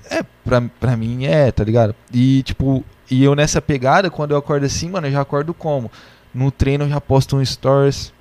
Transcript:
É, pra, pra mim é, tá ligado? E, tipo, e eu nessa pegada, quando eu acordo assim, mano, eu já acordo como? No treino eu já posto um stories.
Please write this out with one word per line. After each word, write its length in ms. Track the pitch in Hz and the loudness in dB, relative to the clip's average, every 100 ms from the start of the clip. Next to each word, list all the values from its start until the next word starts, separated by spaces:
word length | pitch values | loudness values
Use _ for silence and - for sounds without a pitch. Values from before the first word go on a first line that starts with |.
| - | -8
É, 100 | 320 - _ | -8 -8 _
pra, 180 | - 123 117 - | -2 -2 -2 -4
pra 160 | 117 117 | -2 -2
mim 280 | 113 123 139 | -4 -4 0
é, 260 | 160 131 | 2 2
tá 120 | - | 2
ligado? 320 | 107 117 107 - - | 0 2 2 -2 -4
E, 300 | 123 131 135 | 0 4 2
tipo, 400 | 131 - 135 131 - - - | 0 -2 0 0 -4 -16 -4
e 140 | 127 | 2
eu 100 | 139 | 4
nessa 260 | 143 151 170 | 4 2 0
pegada, 500 | - 139 127 170 185 | -2 -2 2 2 0
quando 200 | - 147 | -4 -2
eu 60 | 143 | -2
acordo 280 | 139 147 139 | 0 -2 -2
assim, 240 | 113 165 | -4 -6
mano, 180 | 190 143 | -6 -2
eu 40 | |
já 100 | 139 | -2
acordo 320 | 135 143 156 | -2 -4 -4
como? 360 | 170 160 143 110 - - - _ | -6 -4 -4 -6 -14 -20 -20 _
No 180 | 127 135 | -2 -2
treino 320 | - 135 143 | 0 0 0
eu 60 | 147 | -2
já 120 | 143 | -4
posto 360 | - 135 - 139 | 0 2 2 0
um 60 | 131 | -2
stories. 680 | - 131 139 139 135 - _ | -2 0 2 2 -2 -10 _